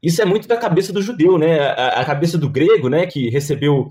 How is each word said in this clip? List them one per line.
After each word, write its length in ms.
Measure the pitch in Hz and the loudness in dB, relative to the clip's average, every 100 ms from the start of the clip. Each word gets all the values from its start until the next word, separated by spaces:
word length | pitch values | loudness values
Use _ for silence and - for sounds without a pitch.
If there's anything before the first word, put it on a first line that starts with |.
Isso 200 | 170 170 | -2 0
é 40 | 208 | 2
muito 220 | 208 - | 0 0
da 100 | 233 | -2
cabeça 340 | 226 165 190 | 0 -2 -2
do 100 | 196 | -4
judeu, 360 | 196 240 165 185 | -4 0 2 4
né? 220 | 156 160 | 4 2
A, 420 | 143 - 127 113 | 0 0 -2 0
a 40 | 131 | -2
cabeça 320 | 143 165 170 | -2 -2 -2
do 120 | 143 | -2
grego, 400 | 113 165 214 127 | 0 2 2 2
né, 160 | 147 180 | -2 -2
que 240 | 147 120 | -4 -2
recebeu 600 | 127 143 147 147 139 139 | -2 -4 -2 0 0 -2